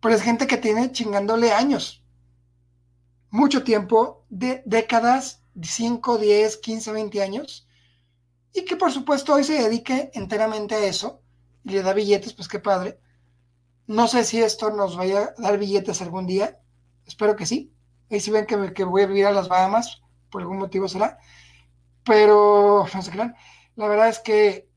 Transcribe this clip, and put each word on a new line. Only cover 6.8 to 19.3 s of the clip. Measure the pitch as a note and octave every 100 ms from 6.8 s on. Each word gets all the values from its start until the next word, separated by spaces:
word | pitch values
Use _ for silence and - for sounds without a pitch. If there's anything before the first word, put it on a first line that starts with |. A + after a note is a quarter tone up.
| A3
veinte | G#3+ G#3+ G3+
años. | G3 G#3+ D4+ - _ _ _ _ _ _ _ _ _
Y | G4
que, | F#4 F4+
por | F4+
supuesto, | C4 B3+ C#4 C#4
hoy | C#4+
se | C#4+ D4+
dedique | A3 A#3 - B3+ C#4+
enteramente | A#3+ F#3+ G#3+ A3 G#3+ G#3 A3
a | G3+
eso | - A3+ - _ _ _ _ -
y |
le | G3
da | F#3+
billetes, | G3 G3+ G3+ -
pues | - F3+
qué | G#3
padre. | G#3 F#3+ F#3 - _ _ _ _ _ _ _ _ -
No | G#3+ A#3
sé | B3
si | A3+ A3+
esto | A3 A3 G#3+
nos | G#3 G3 F3
vaya | F#3 G3 G#3 -
a |
dar | A#3 G3+
billetes | G3+ G3 F#3+ F3+
algún | F3+ F3+ F#3
día. | F#3+ G#3 - _ _ _ _ _
Espero | - G#3+ G#3
que | F3
sí. | B3 - _ _ _ _
Ahí | G#3
sí | G#3
ven | G#3+ G#3
que | G#3
me, | F#3+
que | F#3 F#3
voy | F#3
a | G3
vivir | G3
a | G3